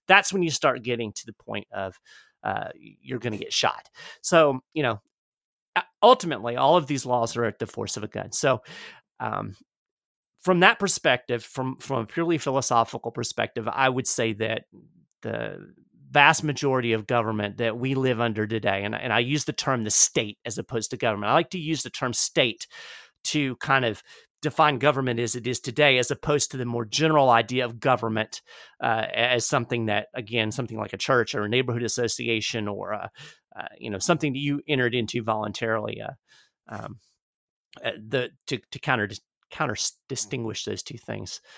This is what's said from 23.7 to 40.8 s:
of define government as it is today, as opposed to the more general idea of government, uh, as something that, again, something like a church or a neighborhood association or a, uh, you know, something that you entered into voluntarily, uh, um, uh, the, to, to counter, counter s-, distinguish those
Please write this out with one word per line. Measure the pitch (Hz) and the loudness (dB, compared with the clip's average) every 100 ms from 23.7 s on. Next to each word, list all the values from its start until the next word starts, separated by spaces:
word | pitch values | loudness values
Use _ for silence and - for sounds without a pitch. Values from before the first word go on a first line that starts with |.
| 135 | 2
of | 120 101 - - _ _ | 2 -2 -8 -20 _ _
define | 151 - 151 135 | -2 4 4 6
government | 139 135 127 117 | 2 2 0 0
as | 117 123 | -2 -2
it | 117 | -4
is | 120 | -4
today, | - 120 147 127 | -4 2 4 4
as | 120 | 2
opposed | 139 - 147 - | -2 0 0 0
to | 131 | -4
the | |
more | 120 117 | -4 -4
general | 110 107 160 156 135 | -4 0 4 6 6
idea | 117 113 127 | 6 4 -2
of | 123 117 | -2 -2
government, | 139 123 113 110 107 - - - - _ | 0 0 0 -2 -4 -8 -16 -20 -20 _
uh, | 123 113 110 | -2 0 -2
as | - 120 123 - | 0 2 2 2
something | 139 120 120 110 | 0 0 -2 0
that, | 104 107 | 0 -2
again, | 127 107 117 110 | -10 -4 -2 -2
something | 107 120 110 | -2 -6 -6
like | 104 | -8
a | - | -6
church | - 127 110 | 2 2 2
or | 127 | -2
a | 104 | 0
neighborhood | 123 123 120 | 0 0 -2
association | 117 - 117 - 117 113 - 117 104 | -2 -2 -2 -2 -2 -2 -2 -4 -4
or | 101 95 | -6 -6
a, | 104 - - 147 - _ - | -6 -8 -14 -20 -20 _ -16
uh, | - - | -16 -12
you | - | -8
know, | 98 | -4
something | - 165 156 | 0 0 0
that | 131 | -2
you | 143 143 - | -2 -2 -2
entered | 143 120 | 0 0
into | 123 107 127 | 0 -2 -4
voluntarily, | 110 110 104 98 113 110 110 110 | -2 -2 -4 -4 -2 -2 -4 -8
uh, | 107 - _ _ _ _ - | -12 -14 _ _ _ _ -16
um, | 104 - 113 _ _ _ _ _ _ _ - | -14 -12 -16 _ _ _ _ _ _ _ -10
uh, | 120 - 107 | -8 -8 -4
the, | 127 123 - - | -4 -4 -8 -8
to, | 131 - | -8 -8
to | - | -8
counter, | - 127 104 95 - _ _ | -2 0 -2 -6 -18 _ _
counter | - 147 | -4 -4
s-, | 107 - - - | -2 -6 -8 -10
distinguish | 131 - 131 113 104 | -8 -6 -6 -6 -6
those | - 101 | -8 -8